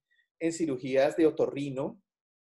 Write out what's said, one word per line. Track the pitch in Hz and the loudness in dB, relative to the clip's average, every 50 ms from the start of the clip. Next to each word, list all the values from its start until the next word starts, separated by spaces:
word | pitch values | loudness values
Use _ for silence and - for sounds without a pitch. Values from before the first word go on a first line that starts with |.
| _ _ _ _ _ _ _ _ | _ _ _ _ _ _ _ _
en | 165 165 165 | -4 -4 -2
cirugías | - 170 156 131 123 - 131 131 131 135 151 147 | -2 -2 -2 -2 -4 -4 0 2 4 4 4 4
de | 180 160 | 4 4
otorrino | 151 - - 123 107 - 139 143 143 131 131 139 - - - _ _ _ _ _ _ _ _ | 4 4 2 -2 -2 -2 -6 -6 -6 -4 -6 -6 -6 -8 -12 _ _ _ _ _ _ _ _